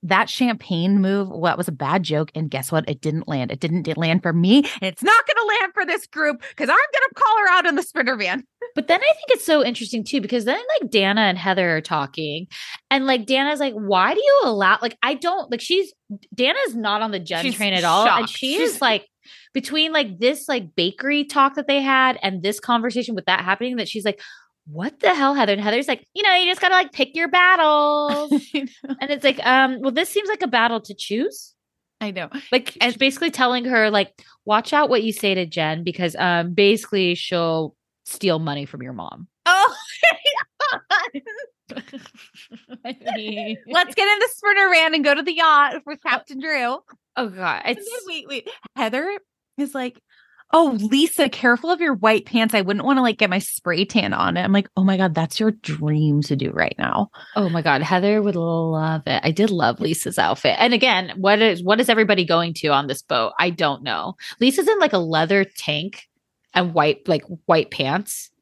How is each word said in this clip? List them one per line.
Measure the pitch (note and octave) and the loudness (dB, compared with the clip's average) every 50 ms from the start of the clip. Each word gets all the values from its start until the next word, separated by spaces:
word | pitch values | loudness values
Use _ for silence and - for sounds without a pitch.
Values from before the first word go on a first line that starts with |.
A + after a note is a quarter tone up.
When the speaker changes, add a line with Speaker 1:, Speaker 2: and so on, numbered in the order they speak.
| - | 0
Speaker 1:
that | E3+ G3 F#3+ A3+ - | 2 2 2 2 0
champagne | - - B3+ A#3+ A3+ A3 - - F#3 E3 E3+ F#3 G3 G3+ | -2 0 0 0 0 -2 -4 -4 -2 0 2 2 2 4
move, | F#3+ F#3+ G3 G3+ G3 F#3+ | 2 2 2 0 -2 -4
well, | - E3 | -6 -2
that | D#3+ F3 - - | 0 0 0 0
was | F3 - | -4 -6
a | |
bad | D#3 C3 D3+ C3+ D#3+ G3 F3 | -6 -6 -4 -2 0 -2 0
joke. | D#3 D#3 D3+ D#3+ - _ | 0 -2 -2 -2 -2 _
And | D#3+ D#3+ D3 | -8 -6 -6
guess | - C3+ C3+ - | -6 -6 -6 -2
what? | - D#3 - - | -2 -2 -2 -2
It | D3 - | -8 -6
didn't | - D#3 D3+ D#3+ - - | -4 -4 -4 -4 -4 -4
land. | D#3+ C3+ B2+ B2 | -4 -4 -4 -6
It | - C3+ | -6 -6
didn't, | - D#3+ E3 F3+ D#3+ | -4 -2 -2 -2 -2
didn't | E3 D#3 D3+ | -4 -4 -2
land | E3 D#3+ E3 F#3 - | 0 0 0 0 0
for | F3 E3 | 0 0
me. | E3+ E3+ F#3 A3+ C#4+ | 2 4 6 6 6
And | C#4+ C#4+ - - - | 4 2 -4 -6 -6
it's | F#3+ F3 - A#3+ | -6 -6 -2 2
not | F4 G#4+ A4+ A#4+ - | 4 4 4 4 2
gonna | - A4 A4+ G#4 | 0 0 0 0
land | G#4+ A4 F#4+ F#4+ F4 | 0 0 -2 -2 -2
for | G#4 F#4 | -4 -2
this | D4 - G4 - - | -2 -4 -6 -6 -10
group | - D4+ D#4 D4 D4 A#3+ - - - | -6 -2 -2 -2 -2 -4 -10 -18 -8
'cause | - D4+ B3 | -6 0 2
I'm | D#4 | 4
gonna | C#5 D5 D5 - C#5 B4+ C5+ - | 2 2 2 0 0 0 0 0
call | - - G#4+ G#4+ A4 | 0 2 2 4 4
her | G#4 F#4+ | 4 4
out | F4 F#4 F4 F4+ | 4 4 2 2
in | D4 | 0
the | D#4+ F4 | -2 -4
Sprinter | - - F#4+ B3 A#3+ C4 | -4 -4 -2 -2 -2 -2
van." | A3 G#3 F3+ F#3 C4+ - _ | -2 -2 -4 -4 -4 -8 _
<laughs> | _ _ A#4+ A#4+ _ | _ _ -16 -8 _
Speaker 2:
But | D4+ - - | -8 0 0
then | E4+ F#4+ | 0 2
I | B4+ D5 D#5 | 4 2 2
think | - - C#5+ | 0 2 0
it's | B4+ - - | 0 2 2
so | - D#4+ D4+ B3+ | 2 2 2 2
interesting | A#3 B3 - A#3 G3+ - A3+ G3 | 2 -2 -6 -8 -6 -6 -6 -6
too, | - - C#4 | -2 -4 -4
because | - G#3 B3 B3 G#3 | -2 -2 -4 -2 -2
then, | A3+ C#4 G4+ A#4+ B4+ D#5 C#5+ | -2 -4 -4 -2 -2 -2 -2
like, | F#4+ G#3+ | -2 0
Dana | - G#3+ F#3+ F#3+ G3+ A3 | 0 2 2 2 2 2
and | A3 G3+ F3+ F#3 | 2 2 0 -2
Heather | E3 G3 F#3 F#3+ F#3 F3 E3 D#3+ | -2 -2 0 0 0 0 0 -2
are | |
talking | D#3+ - E3+ D#3 C#3+ C3+ - - D#3 D3 D3 D#3+ F#3 - - - - - - - _ _ | -2 -4 -4 -4 -4 -6 -8 -8 -8 -8 -8 -10 -12 -14 -16 -18 -16 -16 -16 -18 _ _
and, | C4+ C#4 C4 C4+ | -2 0 2 0
like, | C4 B3 G#3+ | 0 -2 0
Dana's | G#3 C4 C4 C#4 C#4+ D4+ C4+ | 0 0 0 0 0 -2 -2
like, | D4 C4+ A3+ | -4 -4 -4
"Why | G#3 G#3+ G3 G3+ F3+ F#3 A3+ D#4+ | -6 -4 0 2 2 2 2 2
do | G4+ | 2
you | C5+ D5 C#5 C#5 A4+ | 2 4 4 4 4
allow," | C#4+ A3+ G3+ G3 F#3 G#3 - | 2 0 2 2 2 2 2
like, | - A#3 - _ | 0 -6 -4 _
I | - A#3+ D4+ | -2 -2 -2
don't, | B3+ - E4+ F4+ G4 D4 - | -2 -2 -4 -2 -2 -4 -6
like, | A#3+ A#3 | -8 -8
she's, | - - F4 F#4+ F#4+ F#4+ _ _ _ _ G3+ G3+ _ _ - | -4 -2 0 0 -2 -4 _ _ _ _ -16 -16 _ _ -4
Dana's | - B3 C4 E4 C5+ C#5 G#4+ A#3 | -2 0 0 2 0 -2 -4 -4
not | A#3 G#3+ G#3 G#3 G#3+ | -4 -4 -2 -2 -2
on | A3 A3 | -2 -4
the | G#3 F#3 | -4 -6
Jen | E3+ D#3 F3+ E3 E3+ | -6 -6 -4 -4 -2
Speaker 1:
She's | C4 A#3 | -4 -2
Speaker 2:
train | - G#3 G3+ | -2 -2 0
at | F#3+ F3+ E3+ | 0 0 2
all. | F3 E3 F#3+ G#3+ | 2 4 4 4
And | A#3 F#3+ D#3 - - | 4 4 2 0 -2
Speaker 1:
shocked. | - - | -6 -6
Speaker 2:
she | - C4 C#4+ F4 | -4 -4 -2 0
Speaker 1:
She's | E4 A#4+ F#4 | 0 -2 -2
Speaker 2:
is, | - | 0
like, | C#4 A#3+ A3 G3 - _ _ _ _ - - - - _ _ | 0 0 0 0 -4 _ _ _ _ -20 -20 -20 -20 _ _
between, | C4+ C4 - C#4 D#4 D#4 D#4+ D#4+ | -8 -6 -4 -2 -2 -2 0 0
like, | D#4 C#4 G#3+ F#3 E3+ | -2 -2 -2 -4 -2
this, | A3+ B3 D4 D4 - - | 0 0 0 -2 -4 -6
like, | C#4 B3 F#3+ D#3+ _ | -4 -6 -6 -6 _
bakery | - E3+ F3+ F#3+ - - C4+ D4 D4 C#4+ | -2 -2 -2 -2 -4 -4 -2 -2 -2 -2
talk | C#4+ - D4 C4+ C#4 C#4 | -2 2 2 2 2 2
that | D4 C#4+ D4 | -2 -2 0
they | C#4 C#4 | 0 0
had | C4+ C4+ C4+ C4 C4 C4 B3+ - | 2 2 2 2 2 2 0 -2
and | - G3 F#3+ F#3 E3 | -4 -6 -6 -4 -4
this | G3 G#3+ G#3 | -4 -6 -4
conversation | - - A#3+ A#3 A3+ B3 A3+ B3 B3 - A3+ | -4 -2 -2 0 0 -2 -4 -4 -4 -4 -6
with | F#3+ F3 - | -6 -2 0
that | F3+ F#3+ F#3 | 0 0 0
happening, | F3+ F#3+ G3+ A#3 B3+ B3+ A#3+ | -2 -2 -2 -2 -6 -4 -6
that | G3+ F3 | -6 -6
she's | - A3 F#3+ | -8 -4 -4
like, | G#3+ G3+ G#3 - - - - _ _ _ _ _ | -4 -4 -4 -12 -20 -20 -20 _ _ _ _ _
"What | D#3 D3 D#3+ F3+ C4+ - _ | -16 -12 -8 -8 -8 -6 _
the | - F4+ F#4 | 2 2 2
hell, | D4+ C#4 C4+ C#4+ | 4 2 0 2
Heather?" | C#4+ A#3+ G#3 G3+ | 2 2 0 0
And | G3 | 0
Heather's | G#3 G#3 G#3+ A#3+ C#4 - | 0 -2 0 0 0 -2
like, | C4 A#3+ _ _ _ | -4 -6 _ _ _
"You | F4+ G#4 | -2 2
know, | G4+ F#4 | 2 4
you | F4+ F#4 F4 | 4 4 2
just | F#4 F4 | 0 0
gotta, | F#4 F4+ F#4 | 2 4 4
like, | F#4 F#4 C#4 | 4 2 0
pick | - - C4+ - - | -2 -4 -4 -2 -2
your | D#4+ E4+ E4 | -4 -4 2
battles." | F4+ F4+ F4+ F4+ F#4 F4 D#4+ D4+ D4+ D4 D4 D4 D4 D4 D4 D4 C#4+ D4 D4+ D4 D4+ | 4 4 6 6 6 6 6 4 4 4 4 2 2 0 0 -2 -2 -2 0 0 0
Speaker 1:
<laughs> | D4 C#4 - - | -2 -2 -4 -6
I | D4+ C#4 B3 - _ - | -6 -6 -6 -12 _ -12
know. | C4+ C#4 - | -12 -8 -8
Speaker 2:
And | C4+ C#4 | -4 -6
it's | D4 C#4 - | -4 0 0
like, | C#4 - - - | 0 0 2 0
um, | A#3+ B3+ C4 C4+ B3+ C4 A#3+ | 2 4 4 4 2 0 -2
well, | B3+ C4+ A#3+ | -4 -2 -2
this | C#4+ F4+ - | -2 -4 -2
seems | - G#4 G#4 F#4+ | -2 -4 -2 -2
like | G#4+ G#4 | -4 -4
a | F#4 C4 | -2 -2
battle | A#3+ A#3 A3+ A#3+ A#3 A3 | 0 2 2 2 0 -2
to | A3 - G3+ | -6 -10 -14
choose. | - - - G3+ A3 C#4+ A4 - - - - _ _ _ _ _ _ _ _ _ _ | -14 -8 -6 -4 -4 -4 -4 -6 -10 -20 -20 _ _ _ _ _ _ _ _ _ _
Speaker 1:
I | A3 G#3 | -10 -8
know. | G3 F#3 E3 - - C#4 - - | -8 -8 -10 -8 -10 -14 -6 0
Speaker 2:
Like, | - C4 C4 - - - | 0 0 0 -2 -4 0
Speaker 1:
And | B3+ A#3+ | 0 0
Speaker 2:
she's | A#3+ A3 | 2 2
basically | C4+ C4+ C4+ - E4+ E4+ | 0 0 0 0 -4 -4
telling | - - C4 B3 B3 B3 A#3+ | 0 0 0 0 0 0 -2
her, | B3+ B3+ A3+ A3 G#3+ | 0 2 2 2 4
like, | G#3 G3+ G3 - _ _ - _ _ _ _ | 4 2 0 0 _ _ -20 _ _ _ _
"Watch | - G#3+ A3 A3 - - | 0 0 0 0 2 2
out | D4 D4+ C4 | 2 4 4
what | B3+ A#3 A3 | 2 2 0
you | A3+ G#3+ | -2 -4
say | - - G3+ F#3+ | -2 0 0 0
to | F#3 F3+ | 0 -2
Jen | D#3+ - F3 D#3+ D#3 D#3+ D#3+ E3+ | -4 -2 -2 -2 -2 -2 -4 -4
because, | F3+ E3 - F3+ E3+ D3+ - | -6 -6 -4 -4 -4 -2 0
um, | - F3+ F3 E3+ E3+ F3 F3+ | 0 0 2 0 0 -2 2
basically | F#3 G3+ G3+ A3 G#3+ - - - G3 F#3 F3 F3 | 4 4 4 4 2 -2 -4 -2 0 0 0 -2
she'll | E3+ - - F#3 E3+ E3+ E3 D#3+ D#3+ D#3+ D3+ _ _ _ _ _ _ _ - | -2 -4 -4 -2 -2 0 0 -2 -2 -4 -6 _ _ _ _ _ _ _ -16
steal | - - - F#3+ E3 D#3+ | -12 -4 0 0 0 0
money | D#3+ D#3 C#3+ C#3+ C#3+ C#3 | -2 -4 -6 -8 -10 -12
from | - B2+ B2 | -14 -14 -14
your | B2+ C3 | -14 -12
mom." | G#2 E2 - - - F3 _ _ _ _ E4+ | -12 -12 -14 -14 -16 -20 _ _ _ _ 2
Speaker 1:
Oh, | F4+ F#4+ G4+ B4 A#4 - - - | 4 4 4 2 2 -2 -16 -16
<laughs> | - - - E5+ | -6 2 4 4
my | E5 - - C#5+ C#5+ - - _ _ _ C#5 C#5+ - - _ _ F#4 - - F4 _ C#4+ - A4+ - A#4 C#5+ - _ _ _ _ - | 4 4 -2 -2 -2 -2 -6 _ _ _ -4 -4 -4 -6 _ _ -2 -2 -2 -4 _ -12 -14 -14 -16 -16 -16 -18 _ _ _ _ -16
God. | C4 - - - B3+ - - _ A#3 - - _ - - _ A3+ A3+ _ _ B3 A#3+ _ | -16 -16 -16 -20 -20 -20 -20 _ -20 -20 -20 _ -20 -20 _ -20 -20 _ _ -20 -16 _
Speaker 2:
<laughs> | |
I | A#3+ C4 C4+ A3 - - | -14 -14 _ -8 -8 -8
mean | A3+ G#3+ G#3+ G#3+ G#3 A3+ G#3+ A3 - _ A#3 | -6 -8 -10 -10 -8 -8 -8 -10 -10 _ -2
Speaker 1:
Let's | C4 E4+ F4+ F#4 - | 0 0 0 0 0
get | - G4 G4+ | 0 2 2
in | G#4 G4+ | 2 2
the | A4 A4+ | 0 -2
Sprinter | - - - G#4 G4+ G4 G4 F#4+ | -2 -2 0 2 4 4 4 4
van | F4+ D#4+ D#4+ D#4+ D#4+ | 6 4 4 4 2
and | D#4+ C#4 | 2 2
go | D4 C#4+ | 2 2
to | D4 D4 | 2 0
the | E4 E4+ | -4 -2
yacht | D#4+ E4 D#4+ D4+ C#4+ C#4+ C4+ C4+ D#4 _ C#4+ | 2 4 4 6 6 4 4 2 -6 _ -12
with | D4+ - _ | -14 -10 _
Captain | E4 B3 A#3+ A#3 _ C#4+ C4 | -4 -4 -4 -4 _ -14 -10
Drew. | C4 D#4+ D#4 C#4 B3 A#3+ B3+ D#4+ _ _ - _ _ _ _ - | -6 -4 -4 -2 -2 -2 -4 -6 _ _ -20 _ _ _ _ -6
Speaker 2:
Oh, | B3+ G#3+ | -6 -6
God. | F#3 F#3 F#3 E3+ C3+ - - | -6 -6 -4 -4 -4 -2 -4
Speaker 1:
And | - A#3+ - | -6 -6 -6
Speaker 2:
It's | G4+ A4 | -8 -12
Speaker 1:
then, | A#4 B4 G4+ | -12 -12 -12
wait, | F#4 E4+ D#4 C4 - | -10 -12 -12 -10 -10
wait. | C#4 B3 - - - - _ - _ | -12 -10 -10 -12 -18 -18 _ -16 _
Heather | C4 B3+ A3 G#3+ C4 D4+ F#4 G4+ - _ _ _ _ _ _ _ - | -4 -4 -2 -2 -4 -4 -4 -8 -10 _ _ _ _ _ _ _ -6
is | C#4+ C#4+ - | -6 -6 -4
like, | C4+ B3+ B3 B3 _ _ _ _ _ _ _ _ _ - _ - | -6 -8 -8 -10 _ _ _ _ _ _ _ _ _ -6 _ 4
"Oh, | D#4+ E4+ D4 B3 G#3 | 4 4 4 2 0
Lisa, | G3+ G#3+ A#3+ C4+ D#4 E4 - - D4 C4+ | -2 0 2 2 2 0 2 0 0 0
careful | - - - B3 A#3+ A#3+ - E4 | 0 0 2 2 2 2 2 -2
of | F4+ D#4+ | -2 0
your | E4+ D#4 C4+ | 0 -2 -2
white | F#3+ F#3 A3 A3 G#3+ - - | 2 4 4 4 4 0 0
pants. | - A#3 A3+ A3+ A#3 | 0 0 0 2 2
I | G#3+ | 0
wouldn't | F#3+ F3+ G3+ G#3 - | 0 0 -2 -2 0
wanna, | A#3 C#4 C4 | 2 2 4
like, | B3+ A#3 G#3+ - | 2 2 2 2
get | A3 G3 | 0 0
my | F#3 G3 | 0 -2
spray | G3+ - - - _ F3 E3+ D#3+ G3 | -4 -4 -10 -8 _ -2 0 0 -2
tan | - - - - G2+ F#2+ | 0 -2 -4 -2 -2 -2
on | - F2+ F#2 E3+ F3 | 0 0 0 0 0
it." | F3+ | 0
I'm | F#3+ F#3+ | 2 2
like, | G3+ G3 - _ - | 2 2 0 _ 0
"Oh | F#3+ | 2
my | G3 F#3+ F#3 | 2 2 2
God, | F#3+ F#3 D#3 | 2 0 0
that's | E3 D#3+ D#3+ - - | -2 -2 -4 -4 0
your | G#3+ A3 | 0 0
dream | A3 A3 - - D3+ D3+ D3+ D3+ D3+ D3+ D#3 D3+ C#3+ D3 D3 | 0 -2 -8 -8 -6 -4 -2 0 0 2 2 2 2 2 2
to | - D3 | 0 -2
do | C#3 C3+ - | -2 -2 -4
right | - - D#2+ - - - | 0 0 0 -2 -2 -4
now." | - - - - G3+ - _ - - - - | -4 -2 0 -2 -2 -4 _ -20 -20 -8 -4
Speaker 2:
Oh | A3 G3+ F3+ | -2 -2 0
my | E3 E3+ D#3 | 0 0 2
God. | D#3+ C#3+ C3+ | 2 2 2
Heather | D#3 D#3+ F#3 F3+ F#3 G3+ G#3+ G#3+ | 2 0 0 2 2 2 2 2
would | G3+ G#3 F#3 | 0 0 -2
love | F3 E3 E3+ E3 E3 E3 E3 E3 D#3 D#3 D#3+ D#3+ D#3 C#3+ - | -2 -2 0 0 0 0 -2 -2 -2 0 -2 -2 -2 -2 -2
it. | B2+ - - | -4 0 0
I | D#3+ | 0
did | D#3+ E3+ G#3 A3+ | 2 2 2 2
love | G3+ E3+ C#3+ A2+ A#2+ - | 2 2 0 0 0 0
Lisa's | - D#3 E3 - - - F3+ - | -2 -2 -2 -2 -4 -6 -2 0
outfit. | - E2+ G#2+ - - - - - | 0 0 0 0 0 -2 2 2
And | A3 A#3+ A#3+ | 2 2 2
again, | A3 B3 B3+ A3 F#3 F#3 D#3+ - | 2 2 2 2 0 -2 -4 -8
what | F#3 F#3+ G3 G#3 G#3 | 0 2 4 4 6
is, | A3 A3+ F#3 E3+ F3 | 4 2 2 0 2
what | F3+ G#3 A3 | 0 2 2
is | B3+ B3 | 4 2
everybody | A#3 A3 A3 G3+ G#3 F#3 F3+ | 4 2 4 4 4 2 2
going | E3 E3+ E3 E3+ E3+ E3 | 2 2 0 0 -2 -6
to | - - D3+ | -4 0 2
on | C#3+ C#3 C#3+ | 2 2 2
this | C#3 C3+ - | -2 -6 -8
boat? | - _ D#3+ A#2+ A2+ G#2+ - - | -6 _ 0 0 0 0 0 0
I | E3+ F3+ | -2 0
don't | E3+ E3 E3+ D3 C#3 - | 0 0 -2 -2 -2 -4
know. | - C3+ G#2+ D#2+ E2 - F#3+ _ - - - _ | -6 -6 -6 -6 -6 -8 -10 _ -16 -18 -4 _
Lisa's | A#3 C4 C4+ - F4 D4+ | 2 2 4 2 2 2
in, | A4 G#4 | 2 2
like, | F4 D4 - | 2 2 2
a | F#3+ | 0
leather | E3+ D#3+ D#3+ D#3 D#3+ E3 G3 G3+ F#3+ | 0 0 0 0 2 2 2 2 0
tank | F#3+ _ - - - D3+ D3 D#3+ G3+ - - - _ _ _ _ _ _ _ _ _ _ | 0 _ -8 -6 -4 -4 -4 -6 -8 -12 -16 -20 _ _ _ _ _ _ _ _ _ _
and | F3+ F3+ F3+ E3 | -2 0 0 2
white, | E3 D3 D3+ C#3+ - _ - | 2 2 2 2 -2 _ -2
like, | E3+ D3 - - F3+ D#3+ _ - | -2 -2 -2 -8 -16 -12 _ 2
white | E3+ D#3+ - - | 2 2 2 -2
pants. | - - C#3 C3 C#3+ F#3 G3+ - - - - - _ _ | -4 -4 -4 -2 -2 -4 -4 -8 -12 -14 -14 -18 _ _